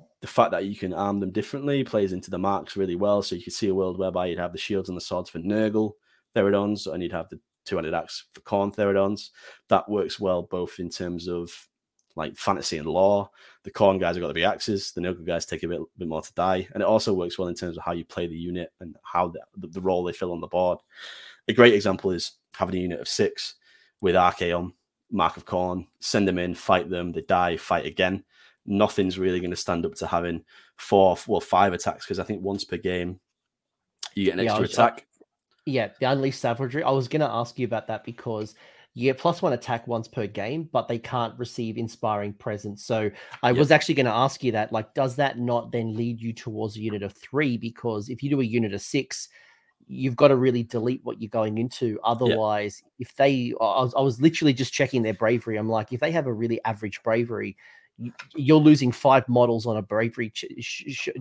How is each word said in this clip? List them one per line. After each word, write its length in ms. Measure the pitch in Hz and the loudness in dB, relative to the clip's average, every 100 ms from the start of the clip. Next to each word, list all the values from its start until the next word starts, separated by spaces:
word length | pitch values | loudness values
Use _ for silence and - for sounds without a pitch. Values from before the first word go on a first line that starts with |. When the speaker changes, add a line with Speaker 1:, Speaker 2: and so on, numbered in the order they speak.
| - _ | -20 _
Speaker 1:
the 60 | - | -4
fact 240 | - 101 | 2 2
that 140 | 90 98 | 2 -4
you 100 | 101 | -6
can 180 | 92 | -6
arm 260 | 85 101 101 | -2 -2 -2
them 120 | 95 | -2
differently 520 | 98 104 139 143 139 | -4 -6 -6 -2 0
plays 280 | 131 110 98 | 0 0 0
into 180 | 92 90 | -2 -6
the 80 | 90 | -2
marks 360 | 98 98 - 101 | 0 -2 -4 -4
really 200 | 95 87 | -2 0
well. 260 | 104 101 | 2 2
So 140 | 98 87 | 0 -6
you 80 | |
could 100 | - | -8
see 140 | - 104 | -2 0
a 80 | 95 | 2
world 240 | 92 90 | 0 -2
whereby 280 | 95 90 90 | -2 -2 -2
you'd 120 | 82 | -4
have 120 | 87 | -6
the 60 | 95 | -6
shields 320 | - 98 95 | -4 -4 -4
and 80 | 90 | -8
the 40 | |
swords 280 | - 90 87 | -6 -6 -6
for 100 | 85 | -6
Nurgle 520 | 87 107 110 107 107 - _ _ _ 117 | -2 0 2 0 -2 -4 _ _ _ 0
Therodons, 560 | 101 101 101 104 - | 2 2 0 -4 -6
and 120 | 80 | -6
you'd 80 | 87 | -6
have 180 | 87 82 | -6 -10
the 100 | 82 _ _ - | -14 _ _ -6
two-handed 280 | 92 80 | -4 -2
axe 320 | 82 80 - - | -4 -6 -12 -14
for 100 | - | -18
Khorne 340 | - 101 101 98 | -4 -2 0 0
Therodons. 540 | 101 98 98 104 - - - - - | 2 2 2 -2 -8 -18 -20 -12 0
That 180 | 98 - | 0 2
works 300 | 104 80 - | -2 -2 -2
well 240 | 98 90 | 0 0
both 360 | 82 90 87 - | -2 -6 -6 -6
in 100 | 87 | -10
terms 380 | - 87 87 87 | -6 -6 -6 -6
of, 240 | 87 85 - - _ _ _ _ - | -6 -8 -14 -20 _ _ _ _ -8
like, 200 | 78 - | -8 -4
fantasy 420 | - 95 - 80 | -2 0 -2 -6
and 80 | 76 | -2
lore. 420 | 85 95 101 98 _ - _ | 2 4 4 -2 _ -20 _
The 60 | - | -8
Khorne 280 | - 101 95 | 4 4 4
guys 160 | 87 87 | 0 0
have 60 | |
got 80 | 85 | -4
the 40 | |
big 100 | 82 | 0
axes, 480 | 92 - - 98 - | 2 0 -2 -4 -4
the 100 | - | -6
Nurgle 240 | 90 87 82 | -4 -4 -4
guys 200 | 85 - | -4 -4
take 160 | 80 | -6
a 60 | 85 | -6
bit, 140 | 85 76 - | -6 -8 -10
bit 80 | 85 | -6
more 160 | 78 | -6
to 100 | - | -6
die, 340 | - 90 92 92 | -2 0 0 -2
and 80 | 104 | -2
it 60 | 95 | 2
also 260 | 110 117 | 2 2
works 240 | 92 87 - | 0 -2 -4
well 120 | 90 | -6
in 60 | 85 | -4
terms 220 | 92 82 | -8 -8
of 60 | |
how 80 | - | -6
you 140 | 87 82 | -6 -8
play 200 | - 87 | -8 -6
the 100 | 82 | -6
unit 340 | 85 90 82 - | -6 -6 -8 -14
and 160 | 85 71 | -20 -18
how 240 | - 87 90 | -6 -2 -2
the, 120 | 85 - - | -4 -16 -16
the, 100 | 90 | -12
the 140 | 90 | -4
role 220 | 92 90 | 0 0
they 100 | 90 | 0
fill 180 | 85 90 | -4 -6
on 100 | 85 | -6
the 60 | 87 | -4
board. 320 | 87 90 87 _ - - - - - - | 0 0 0 _ -20 -18 -18 -20 -12 0
A 60 | |
great 220 | 110 120 104 | 8 8 8
example 340 | 101 92 98 | 2 0 -2
is 200 | 87 - - _ - | -2 -4 -10 _ -4
having 200 | 92 92 | -2 -2
a 40 | |
unit 200 | 90 85 | -4 -6
of 80 | - | -4
six 460 | - 104 - - - _ _ _ - | 0 0 0 -10 -12 _ _ _ -2
with 140 | 95 90 | 2 6
Archaon, 560 | 90 - 87 87 90 - _ _ - | 4 4 -2 0 -4 -10 _ _ -6
Mark 260 | 101 82 - | 0 0 -2
of 80 | - | -6
Khorne, 400 | 92 90 90 87 _ | -4 -2 -4 -8 _
send 280 | - 107 95 | -2 2 2
them 120 | 90 | 2
in, 160 | 90 85 | -2 -4
fight 340 | - 92 82 | 2 2 2
them, 220 | 90 87 | -4 -4
they 100 | 82 | -6
die, 340 | - 90 87 85 | 0 2 2 -2
fight 280 | - 87 76 | -2 -2 -2
again. 380 | 76 90 101 - _ _ _ - | 0 0 0 -8 _ _ _ -2
Nothing's 480 | 101 - - 92 90 | 2 2 2 -2 0
really 220 | 92 90 | 0 0
gonna 160 | 87 87 | -2 -6
stand 300 | - 85 82 | -2 -2 -2
up 100 | - | -4
to 120 | 82 | -2
having 360 | 85 87 82 - - _ - | -2 -2 -6 -10 -20 _ -10
four, 420 | - 101 95 85 - | 4 6 6 4 -2
well, 120 | 85 | -2
five 320 | - 92 98 | 2 4 4
attacks, 320 | 90 - - - | 2 -4 -6 -6
'cause 140 | 95 | -6
I 40 | |
think 180 | 85 101 | -6 -6
once 200 | 95 98 - | -4 -6 -6
per 120 | 85 | -6
game 420 | 92 90 87 92 _ _ _ _ _ _ _ - - | -4 -4 -4 -8 _ _ _ _ _ _ _ -14 -10
you 120 | - 95 | 0 0
get 80 | 87 | 2
an 20 | |
Speaker 2:
Yeah, 80 | 110 | 0
I 60 | 107 | 2
Speaker 1:
extra 40 | |
Speaker 2:
was, 160 | 95 - | 0 4
uh, 40 | |
Speaker 1:
attack. 240 | 117 - - _ _ _ _ _ - | 4 2 -18 _ _ _ _ _ -2
Speaker 2:
yeah, 240 | 131 104 - | 0 0 0
the 60 | 127 | 0
Unleashed 280 | 139 135 131 | 2 0 -2
Savagery. 420 | 123 117 135 139 | -2 -2 -4 -2
I 80 | 127 | 0
was 160 | 139 123 | 0 0
gonna 220 | 151 151 | 0 0
ask 260 | 113 120 - | -2 -4 -4
you 80 | 120 | -4
about 220 | 113 - | -4 -4
that 160 | 110 | -8
because 520 | - 120 123 110 107 - - - _ | -8 -12 -8 -6 -8 -14 -20 -20 _
you 100 | 120 | -2
get 140 | 127 131 | 0 2
plus 220 | 170 170 | 0 2
one 120 | 180 | 0
attack 340 | 120 - 117 120 | 0 -2 -6 -4
once 200 | 117 110 | -6 -4
per 200 | - 101 | -6 -6
game, 360 | 104 104 156 160 | -6 -6 -6 -2
but 140 | 127 - | -2 -2
they 100 | 120 | -4
can't 380 | - 127 113 123 | -4 -4 -4 -6
receive 380 | 120 - 113 107 | -10 -6 -6 -6
Inspiring 560 | 113 - 113 104 104 | -8 -4 -2 -2 -4
Presence. 500 | 101 - 104 107 101 | -6 -6 -6 -8 -10
So 260 | - 113 107 - - - | -2 0 -2 -4 -18 -2
I 100 | 123 | 2
Speaker 1:
Yeah. 60 | 123 | 4
Speaker 2:
was 120 | 147 | 6
actually 240 | 151 - 147 | 6 4 2
gonna 140 | 127 | 2
ask 340 | 110 135 - | 4 2 0
you 80 | 127 | -2
that, 200 | 110 110 | 0 0
like, 200 | 113 110 | -2 -4
does 220 | - 135 123 | -2 -2 0
that 240 | 139 120 | -2 0
not 320 | 120 120 113 | 0 0 -2
then 240 | 120 113 110 | -4 -4 -2
lead 260 | 120 117 | -4 -4
you 120 | 117 | -8
towards 420 | 117 - 107 110 107 | -8 -8 -6 -6 -4
a 60 | |
unit 220 | 107 104 | -6 -4
of 100 | 98 | -8
three? 440 | - - 135 147 117 | -12 -6 0 0 0
Because 520 | 117 - 120 107 110 | -6 -6 -4 -4 -6
if 120 | 123 | -6
you 80 | 139 | -2
do 120 | 139 | 0
a 40 | 120 | 2
unit 280 | 117 110 | 2 0
of 80 | 101 | -4
six, 480 | - 143 - - - - _ _ _ _ - | -4 -4 -2 -8 -12 -18 _ _ _ _ -14
you've 280 | 127 131 120 | -4 -2 6
gotta 180 | 143 135 | 8 8
really 280 | 131 120 | 4 2
delete 420 | 117 120 117 131 123 | 0 -2 -2 -4 -6
what 160 | - | -10
you're 80 | 107 | -4
going 280 | 113 110 107 | -2 0 -2
into. 340 | 123 - 120 | -4 -2 -4
Speaker 1:
Yeah. 40 | 104 | 0
Speaker 2:
Otherwise, 800 | 110 120 120 110 107 104 104 - _ - | 0 2 2 2 2 0 -4 -8 _ -14
if 160 | 123 - | -8 2
they, 380 | 139 135 120 117 | 4 4 -2 0
I 200 | 110 117 | 2 2
was, 120 | 127 135 | 2 2
I 60 | |
was 180 | 139 117 | 2 6
literally 320 | 156 165 151 | 4 6 4
just 220 | 123 127 | 4 0
checking 300 | - 135 131 | 0 0 2
their 100 | 110 | 0
bravery. 420 | 101 110 120 117 107 | 2 2 2 0 -2
I'm 140 | 110 | 0
like, 240 | 110 107 | -2 -2
if 80 | 123 | -2
they 100 | 156 | 0
have 160 | 165 139 | 0 -2
a 60 | |
really 260 | 107 117 117 113 | -2 -2 -2 -2
average 360 | 107 107 - | -4 -6 -6
bravery, 520 | - 113 117 107 104 - - - _ - | 0 0 0 -4 -6 -10 -20 -20 _ -12
y-, 120 | 120 - - - | -12 -12 -14 -2
you're 240 | 135 156 | 6 10
losing 320 | 151 147 127 | 10 8 6
five 380 | - 139 131 123 | 2 6 6 6
models 360 | 120 120 117 117 | 4 4 4 0
on 120 | 107 | -2
a 40 | |
bravery 480 | 95 104 117 120 113 | 0 0 0 -2 -8
ch-, 140 | - - - | -8 -12 -10
sh-, 240 | 117 - - | -10 -10 -10
sh-, 180 | 131 - - | -8 -6 -8